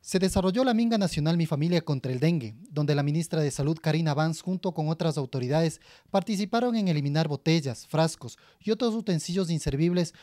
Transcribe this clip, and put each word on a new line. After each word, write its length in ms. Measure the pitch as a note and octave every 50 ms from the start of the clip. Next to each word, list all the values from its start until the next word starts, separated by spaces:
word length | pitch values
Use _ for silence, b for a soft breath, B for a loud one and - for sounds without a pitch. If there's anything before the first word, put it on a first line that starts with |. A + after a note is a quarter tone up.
| _
Se 140 | - -
desarrolló 460 | F#3 F#3+ F#3 - G3 F3 F#3+ F#3 B3 C4+
la 100 | C4 A#3
Minga 240 | A3 A#3 A#3 A3+
Nacional 400 | G#3 G3 E3 - D#3 D3 D#3 E3+
Mi 80 | E3+ E3
Familia 360 | D3+ D#3+ C#3 D3+ E3+ F3 E3+
contra 300 | - - C#3+ B2+ - C3
el 80 | B2+ B2
Dengue, 360 | C#3+ D#3+ F3 D#3 A#2 G#2+ G#2+ A#2+ F#3+ -
donde 240 | D#3 D3 D3 D3 D3
la 80 | C#3+ C#3
ministra 360 | D3 D3 E3 E3 - - D#3+
de 120 | D3+ C#3+
Salud, 260 | - - C#3 D3 E3 D#3
Karina 360 | - D#3+ D3+ D#3+ E3 D#3 C#3+
Vance, 260 | C#3+ D#3 E3 D#3+ -
junto 320 | - F#3 F#3 F3+ - F#3+ D#3+
con 160 | E3+ D#3 D#3
otras 260 | E3 D#3+ E3 E3 C#3+
autoridades, 640 | D#3 C3+ B2 - C3 B2 B2 C#3+ D#3+ E3 D#3+ - B B B B B B B
participaron 680 | - G3 F3+ - G#3+ F#3 G#3+ F#3 - A#3 B3 B3 A#3
en 120 | A3+ G3+
eliminar 400 | F#3 D#3+ D3 C#3 C#3+ C#3+ D#3 E3
botellas, 580 | D3+ C#3+ - _ D#3+ D#3+ E3+ C#3 C3+ A2+ - -
frascos 540 | - - C#3 B2+ B2 - - - A#2 - b b b b b
y 120 | - G#3
otros 240 | A3 A3 B3+ A#3 G#3+
utensilios 560 | A3+ - - F3+ D#3 - - E3+ G3 F#3+ E3
inservibles 640 | E3+ D3 - D3+ C3+ C#3 E3 F3 F3 F3+ E3+ - B B